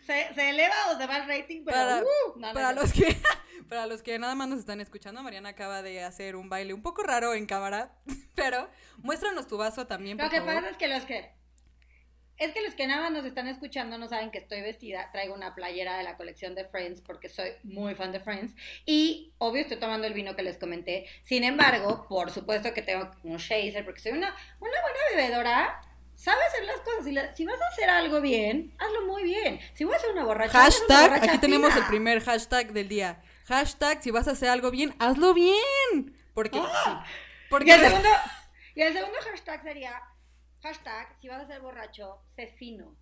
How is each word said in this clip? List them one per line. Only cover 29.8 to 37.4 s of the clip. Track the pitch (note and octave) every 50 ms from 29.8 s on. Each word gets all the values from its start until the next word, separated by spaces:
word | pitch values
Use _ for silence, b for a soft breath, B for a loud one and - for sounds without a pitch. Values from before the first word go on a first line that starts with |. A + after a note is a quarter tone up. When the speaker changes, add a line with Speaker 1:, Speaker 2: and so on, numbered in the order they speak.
| D4
Speaker 1:
voy | F4+ C5
a |
hacer | E5 - A4+
una | G4+ F4+ C#4
borracha, | A3 G#3+ G#3+ A3 A3+ A3 B3 B3+
hazlo | D4 - G#4+ A4
una | A4+ C4+
Speaker 2:
Hashtag, | C#4+ D#4 -
Speaker 1:
borracha | C#4 - - E4+
Speaker 2:
aquí | E4 -
tenemos | - C#4+ C#4+ C#4+ C#4+ D4 -
Speaker 1:
fina. | C4+ A3+
Speaker 2:
el | -
primer | G#3 G#3+ A3 A3+ A#3 A3+ A3+
hashtag | B3 A#3+ A3+ A3+ - B3+ B3 A#3+ A3 G#3+
del | G#3+ G3+ F#3+
día. | G#3 G#3 G3 F3+ E3+ - b b b b b
Hashtag, | - B3 C4+ D4 D4 - - D4 D4 D#4 D4+ -
si | B3
vas | A3 A#3 -
a | D4
hacer | C4+ - C4 B3
algo | B3 B3 B3 B3+
bien, | B3 B3+ D4 D4 C4+ -
hazlo | A#3 A#3+ C4 C4+ E4 F#4 F#4
bien. | F4 F4 F4+ G4 G#4 A#4 C#5 C#5 C#5 C#5 B4+ G#4 D4 C4 - b b b b b
Porque | A3 A3 A3 - C#4+ F4
Speaker 1:
Ah. | - E4+ - - - - E3 B
Speaker 2:
sí. | B B B B B B B